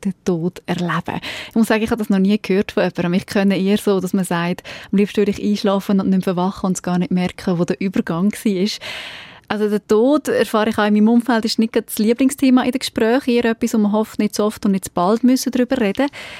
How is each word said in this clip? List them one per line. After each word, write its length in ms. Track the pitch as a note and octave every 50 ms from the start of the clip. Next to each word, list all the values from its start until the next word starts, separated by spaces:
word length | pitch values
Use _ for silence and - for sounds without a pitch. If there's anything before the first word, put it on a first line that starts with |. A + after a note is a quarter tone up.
| -
den 100 | G3+ F3+ _ -
Tod 360 | - F3+ E3 D#3+ F3+ - - -
erleben. 560 | - F3 E3+ F3 E3+ D#3 E3+ - - - - - - - - -
Ich 80 | - -
muss 120 | A#3 A3+
sagen, 140 | - A#3 G#3+
ich 80 | A3 A3
habe 100 | A#3+ A3+
das 100 | G#3 -
noch 100 | G3+ F#3+
nie 180 | F#3+ G3 G#3 G#3+
gehört 340 | - - F#3 F#3+ G#3 - -
von 100 | A3 F3+
jemandem. 300 | F3+ - - G3 F3 F3
Ich 120 | G3 -
kenne 320 | - - G#3+ G3 G3 F#3+
eher 200 | E3+ F#3+ G3 G#3
so, 240 | G#3 - G#3 G3 F#3+
dass 120 | F#3 F3+ -
man 120 | G3 F3+
sagt, 380 | - F3+ E3+ E3+ F3 F3+ - - - - - - -
am 60 | -
liebsten 200 | F#3+ G#3 - -
würde 140 | G#3+ G3+ G3
ich 100 | G3 -
einschlafen 600 | - G#3 G#3 G3 - G3+ G3 G3 F#3 - G3+ F#3+
und 80 | G3 G3
nicht 160 | F#3+ F#3 F3+
verwachen 420 | G3 F#3 F3 F3+ F#3+ - - -
und 60 | F#3 F3+
es 100 | - -
gar 160 | F#3 F3+ F3+
nicht 120 | F3+ -
merken, 460 | F#3 F3+ F3+ F#3 - - - G#3 F3+
wo 60 | E3 F3
der 160 | - F#3 -
Übergang 540 | F#3+ G3 - B3 - - A3 E3 F#3 G#3 -
war. 360 | - - A3+ G3 F3 F#3 G#3+ - - - - - - - - - - - - - - _
Also 200 | - G#3 G#3 G#3+
der 200 | G#3 G#3 G#3 _
Tod, 400 | - G#3+ G#3 A#3 C4+ D4 D4+ D4
erfahre 420 | - - G3+ A#3 - - G#3+ G#3+ A3+
ich 80 | G#3+
auch 80 | - G#3
in 80 | G#3+ G#3
meinem 140 | G#3 G#3+
Umfeld, 360 | A3 A#3+ A#3+ A#3 - A#3+ A3 G#3+
ist 140 | A3 -
nicht 160 | - A3+ A3+ -
gerade 140 | A#3 -
das 100 | - -
Lieblingsthema 680 | - G#3+ G#3+ A#3 - C#4 C4 - - C#4+ C4 B3+ B3+ A#3
in 80 | B3
den 80 | A#3+ C4
Gesprächen. 520 | - - - - A3 A3 A#3+ C#4 - C4
Eher 140 | A#3+ A#3+ A#3
etwas, 280 | A3+ A3+ - - A3+ -
wo 60 | A3
man 140 | G#3 G#3 G#3
hofft, 260 | G#3+ A3 - - -
nicht 160 | G#3+ G3+ -
so 80 | - G#3
oft 200 | G#3+ G#3+ - -
und 80 | G#3 F#3+
nicht 120 | F#3+ -
so 60 | - -
bald 300 | F3+ F3 F#3 A3 A#3 -
müssen 280 | B3 C4 B3+ - B3+
darüber 280 | - B3+ B3 - C4+ C4
reden. 280 | A3 G3 G3+ - C#4 C#4+ - - - - -